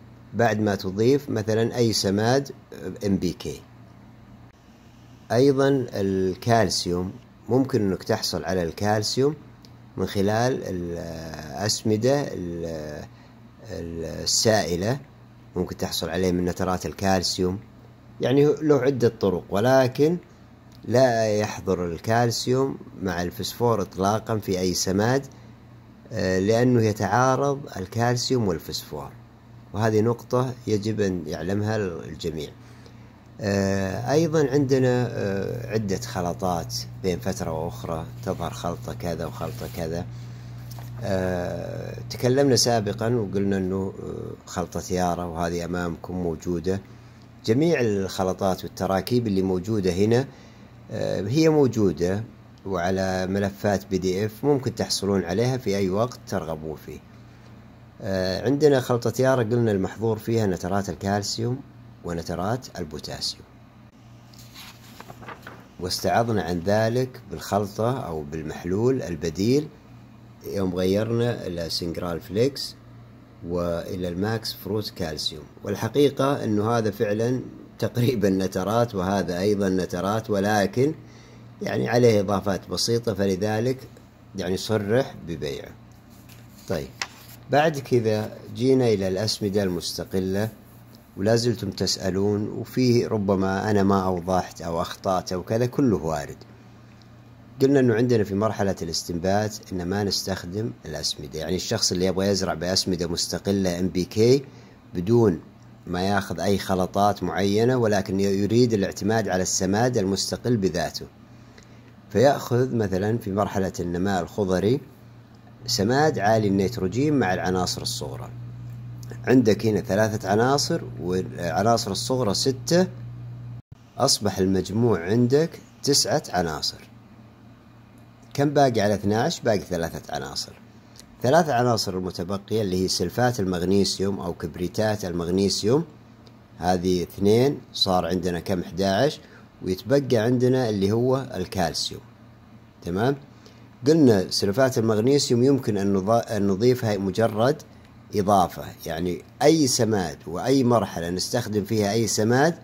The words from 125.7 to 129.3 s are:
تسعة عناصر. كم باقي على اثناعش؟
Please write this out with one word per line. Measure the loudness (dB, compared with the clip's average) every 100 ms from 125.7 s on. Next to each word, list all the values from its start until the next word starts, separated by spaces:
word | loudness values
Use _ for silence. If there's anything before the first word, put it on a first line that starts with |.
| -6
تسعة | 0 0 2 -2 -2
عناصر. | -2 -2 -2 -6 -8 -14 -20 -20 -20 -20 -20 -20 -20 -20 -20 -20 -20 -20 -20 -10
كم | -2 2
باقي | 4 4 4
على | 2
اثناعش؟ | 2 2 2 0